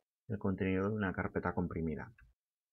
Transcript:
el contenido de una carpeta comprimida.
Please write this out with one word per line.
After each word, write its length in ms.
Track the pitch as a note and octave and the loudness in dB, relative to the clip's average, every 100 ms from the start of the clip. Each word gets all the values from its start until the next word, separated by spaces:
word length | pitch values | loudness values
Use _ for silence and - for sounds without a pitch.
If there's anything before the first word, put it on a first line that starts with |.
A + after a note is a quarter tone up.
| _ _ - | _ _ -6
el 100 | G2+ | -2
contenido 520 | G2+ F#2+ F#2+ F#2 G2 | 0 2 2 2 2
de 60 | G#2+ | 2
una 180 | F#2+ | 0
carpeta 400 | F2+ F#2 - F2+ | 0 -2 0 0
comprimida. 580 | F2+ E2+ D#2+ D#2+ C#2+ - - - _ _ _ _ | 0 -2 0 -2 -2 -8 -14 -20 _ _ _ _